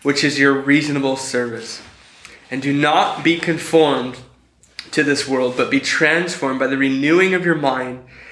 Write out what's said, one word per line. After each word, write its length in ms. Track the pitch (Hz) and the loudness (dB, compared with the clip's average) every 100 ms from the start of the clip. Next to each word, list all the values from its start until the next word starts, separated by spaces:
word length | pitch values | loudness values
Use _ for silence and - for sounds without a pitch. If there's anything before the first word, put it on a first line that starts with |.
which 200 | 139 139 | -2 0
is 140 | 147 139 | 0 2
your 140 | 139 | 2
reasonable 600 | 139 139 147 147 143 135 131 | 2 2 2 2 -2 -2 -4
service. 600 | - 123 120 113 113 - - - - - - - - | -4 -4 -4 -8 -12 -16 -18 -20 -20 -20 -20 -20 -10
And 120 | 127 | -6
do 100 | 139 | -2
not 500 | 143 147 165 202 - | 2 2 2 0 0
be 140 | 151 170 | 0 0
conformed 800 | 175 160 - 160 151 131 127 127 - _ _ _ _ - - | -2 -4 2 4 4 2 -4 -10 -20 _ _ _ _ -20 -4
to 120 | - | 0
this 240 | 143 139 135 | 0 0 0
world, 280 | 131 123 123 | 0 0 0
but 140 | 117 | 0
be 100 | 139 | 0
transformed 800 | - - 151 165 175 - 135 131 | 0 2 2 2 -2 -4 -4 -2
by 80 | 131 | -2
the 80 | 135 | 0
renewing 560 | 135 135 143 175 190 185 | 0 0 2 2 2 0
of 100 | 175 | 0
your 100 | 156 | 0
mind, 440 | 139 127 127 127 - - - | -2 -2 -6 -10 -16 -20 -20